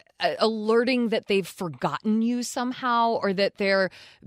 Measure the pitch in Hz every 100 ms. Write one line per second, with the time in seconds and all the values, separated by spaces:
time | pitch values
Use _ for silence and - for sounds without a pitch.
0 | - - 175 - 220 220 214 226 247 247
1 | 233 220 - 202 175 - 180 131 170 147
2 | 214 220 226 247 240 277 247 254 254 233
3 | 233 226 202 185 196 - 196 196 185 -
4 | - -